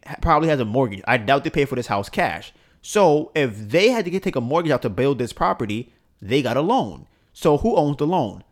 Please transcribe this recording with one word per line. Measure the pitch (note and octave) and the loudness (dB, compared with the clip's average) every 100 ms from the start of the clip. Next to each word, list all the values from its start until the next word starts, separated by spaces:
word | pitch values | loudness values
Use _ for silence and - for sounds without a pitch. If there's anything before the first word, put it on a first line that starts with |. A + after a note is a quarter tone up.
| - | -18
ha-, | - | -6
probably | E3+ D3+ D#3+ | 2 2 4
has | D3 | 0
a | A2 | 0
mortgage. | A#2+ B2+ G2 - | 0 0 -2 -2
I | B2 | 0
doubt | G#2 C#3 | 2 0
they | D#3+ | 2
pay | D#3+ C#3 | -2 -2
for | B2 | -2
this | A#2 | -2
house | G2+ G2 | -4 -2
cash. | - D#3 E2 - _ _ _ | -2 -2 -4 -12 _ _ _
So | - G#3+ F3+ D3+ - D#3 | -4 2 4 4 0 -2
if | C3 G#2 G#2 | -2 -2 -2
they | D#3 A3 | 2 4
had | A#3+ F3 | 2 -2
to | |
get, | F#3 | -2
take | F#3 C3+ | -2 -4
a | |
mortgage | A#2+ D#3+ E3 | -2 -2 0
out | B2+ | 0
to | B2 | -2
build | F#2+ C3+ C3 | 0 0 0
this | A#2+ | -4
property, | - E3+ - A2 G#2 B2 _ _ _ | -2 -2 -2 -4 -6 -8 _ _ _
they | G2 C#3 | -2 0
got | A#2+ A#2+ | 0 0
a | |
loan. | E3 B3+ B2 C#2 - _ _ | 0 0 -2 -8 -20 _ _
So | - E3 D3 | -2 2 2
who | A3+ G#3 | 2 2
owns | D3 C#3 | 2 0
the | D3 | 0
loan? | F3+ A2+ F#2 - | 0 -2 -6 -20